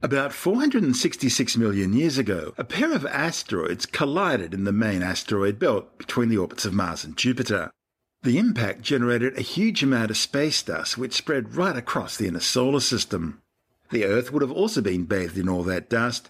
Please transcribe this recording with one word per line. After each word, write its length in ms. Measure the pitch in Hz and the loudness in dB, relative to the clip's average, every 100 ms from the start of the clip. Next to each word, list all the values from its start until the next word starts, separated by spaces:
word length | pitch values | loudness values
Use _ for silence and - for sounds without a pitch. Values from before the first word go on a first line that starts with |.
About 320 | - 135 139 | 0 0 0
four 220 | - 175 220 | -2 0 2
hundred 280 | 294 262 | 4 4
and 140 | 170 123 | 2 2
sixty-six 580 | 175 - 131 - 123 113 | 0 0 0 2 0 2
million 380 | 113 101 95 | 2 2 2
years 240 | 107 165 135 | 4 2 2
ago, 360 | 104 92 76 - | 0 -2 -4 -8
a 80 | 113 | -6
pair 260 | - 311 | -2 0
of 140 | 277 139 | 0 -2
asteroids 800 | 139 160 165 - 98 80 92 - | -2 -2 -4 -4 -2 -2 -4 -6
collided 680 | - 143 156 190 131 85 | -2 0 0 2 0 -2
in 120 | 95 98 | -2 0
the 60 | |
main 280 | 101 110 95 | 2 2 0
asteroid 580 | 90 92 - 104 98 107 | 0 -4 -2 0 2 2
belt 380 | 175 104 - _ | 0 0 -2 _
between 300 | - - 120 | -6 0 2
the 100 | 107 | 2
orbits 280 | 90 - 104 | 0 -4 -2
of 80 | |
Mars 320 | 95 90 82 80 | 0 0 -4 -10
and 100 | 78 | -2
Jupiter. 540 | 120 123 120 104 82 _ _ _ _ _ | 0 0 0 -2 -4 _ _ _ _ _
The 160 | 127 127 | 2 4
impact 440 | 233 143 107 95 | 4 2 0 -2
generated 560 | - 143 120 120 127 135 | -2 0 2 2 0 -2
a 40 | |
huge 400 | 120 - 220 208 | -6 0 0 2
amount 300 | 135 127 110 | 2 2 0
of 60 | 107 | -2
space 440 | - 143 151 147 | -2 0 0 0
dust, 360 | - 80 - - | -2 -6 -4 -6
which 160 | 123 | -4
spread 420 | - - 143 107 123 | -4 -2 -2 -2 -2
right 220 | 190 135 | -2 -2
across 400 | 117 - 95 - | -4 -4 -4 -4
the 100 | 101 | -2
inner 140 | 82 | -2
solar 400 | - 127 127 139 | 0 2 2 2
system. 600 | 123 113 - 98 82 - _ _ _ _ _ | 2 0 -2 -4 -4 -8 _ _ _ _ _
The 120 | 120 | 0
Earth 300 | 98 107 123 | 2 2 2
would 80 | 147 | 0
have 100 | 135 | 0
also 300 | 135 214 214 | 0 0 2
been 240 | 101 90 85 | 0 0 0
bathed 320 | 101 90 92 | 0 -2 -2
in 100 | 92 | 0
all 160 | 90 | 0
that 260 | 87 90 - | 0 -2 0
dust, 400 | 117 120 120 - | 0 0 -4 -12